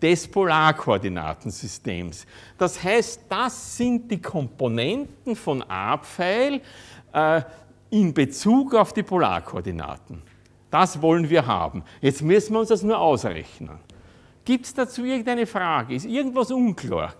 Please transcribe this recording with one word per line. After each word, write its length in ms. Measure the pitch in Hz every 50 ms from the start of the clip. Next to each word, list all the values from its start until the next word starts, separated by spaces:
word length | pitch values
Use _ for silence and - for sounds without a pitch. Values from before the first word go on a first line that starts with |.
des 280 | - 160 175 160 - -
Polarkoordinatensystems. 2000 | - 202 190 175 156 156 156 156 147 - - - 110 95 98 98 90 87 78 78 80 - - 113 95 - - 104 - - - 120 92 87 90 85 76 - - - - - - - -
Das 240 | - 185 170 180 -
heißt, 420 | - 185 214 233 - - - - -
das 480 | - 190 202 247 254 - - - - -
sind 340 | - 240 247 240 233 240 -
die 120 | 214 170
Komponenten 1120 | - - - 165 135 117 - - 135 120 113 117 117 147 214 277 285 - - - _ 254 220
von 260 | - - - 143 131
A-Pfeil, 1000 | - - 92 92 95 110 135 147 - - - - 180 180 196 233 254 285 285 262 - - - - - - - - - _
äh, 300 | - 151 156 156 160 160 - - - - - - - _ _ _
in 220 | 226 214 196 170 135
Bezug 640 | 156 139 131 - - - 208 226 269 277 269 240
auf 180 | 220 196 - -
die 80 | 214
Polarkoordinaten. 1200 | 196 - 190 180 151 104 90 85 - - - 107 95 98 87 80 73 71 71 - - - - 82 - - _ _ _ _ _ _ _ _
Das 320 | - 156 185 185 - 151
wollen 260 | 156 160 165 170 165
wir 200 | 147 165 127 117
haben. 340 | 123 107 90 82 78 - 92 80 - - -
Jetzt 200 | - 135 135 -
müssen 320 | 151 156 190 214 208 208 220
wir 60 | 226
uns 100 | 226 208
das 140 | 226 180 190
nur 160 | 208 220 196
ausrechnen. 800 | 170 165 139 110 - 110 85 80 78 - - - - 73 73 76 - - - - - - - - _ _ _ _ _
Gibt's 300 | - 254 247 254 - -
dazu 280 | 277 254 240 - - 240
irgendeine 440 | 254 262 254 220 247 247 240 233
Frage? 480 | - - 202 180 170 156 135 113 123 127
Ist 100 | 127 170
irgendwas 460 | 233 226 269 294 262 247 262 233 196
unklar? 640 | 262 254 247 226 180 - - 117 90 80 78 78 - -